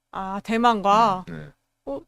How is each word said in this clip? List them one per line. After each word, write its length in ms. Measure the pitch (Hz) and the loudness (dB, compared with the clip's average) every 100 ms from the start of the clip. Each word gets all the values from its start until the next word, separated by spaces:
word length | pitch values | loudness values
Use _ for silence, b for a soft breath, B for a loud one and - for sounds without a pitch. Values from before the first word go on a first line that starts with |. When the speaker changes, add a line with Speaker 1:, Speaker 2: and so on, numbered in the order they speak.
| _ | _
Speaker 1:
아, 280 | - 190 196 | -12 -10 -10
대만과? 840 | - 226 240 220 196 208 226 185 175 | -4 2 2 2 4 4 4 0 -6
Speaker 2:
음, 40 | |
네. 180 | 160 147 _ _ _ - | -14 -14 _ _ _ -12
Speaker 1:
어, 100 | 277 | -12